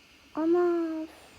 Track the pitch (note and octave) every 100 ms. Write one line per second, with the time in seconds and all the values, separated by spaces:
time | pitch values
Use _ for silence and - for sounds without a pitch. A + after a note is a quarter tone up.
0 | - - - D4+ E4 F4 F4 E4+ E4 D#4+
1 | D#4+ - -